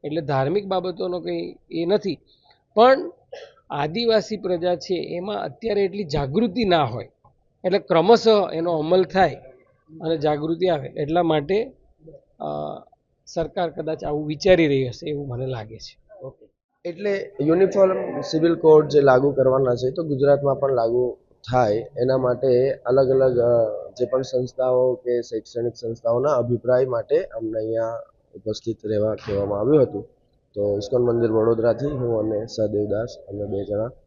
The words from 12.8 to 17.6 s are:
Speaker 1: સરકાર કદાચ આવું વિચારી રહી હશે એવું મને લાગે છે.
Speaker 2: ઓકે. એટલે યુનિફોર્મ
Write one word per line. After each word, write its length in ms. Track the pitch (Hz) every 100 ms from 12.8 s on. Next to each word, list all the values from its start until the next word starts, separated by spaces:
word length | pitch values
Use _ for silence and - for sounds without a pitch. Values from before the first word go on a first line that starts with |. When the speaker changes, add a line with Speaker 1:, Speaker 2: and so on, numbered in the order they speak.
| - _ _ _ -
Speaker 1:
સરકાર 440 | - 160 - 175
કદાચ 340 | 165 156 156
આવું 220 | - 147 151
વિચારી 420 | 151 202 180 160
રહી 200 | 135 131
હશે 220 | 117 165
એવું 180 | 143 139
મને 180 | 127 131
લાગે 320 | 123 110 113
છે. 480 | - - _ - 135
Speaker 2:
ઓકે. 240 | - - _ _ _ 175
એટલે 460 | 170 208 196 - -
યુનિફોર્મ 800 | 143 175